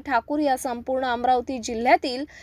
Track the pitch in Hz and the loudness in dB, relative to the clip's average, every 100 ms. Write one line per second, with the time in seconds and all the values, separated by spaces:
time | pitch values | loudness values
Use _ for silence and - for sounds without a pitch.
0 | 285 240 - 294 294 254 262 240 240 262 | 0 0 0 0 2 0 -2 -6 -4 -2
1 | 262 233 247 254 240 262 220 226 247 330 | -2 0 2 2 0 -6 -6 -2 4 4
2 | 302 254 302 - | 2 -4 -8 -12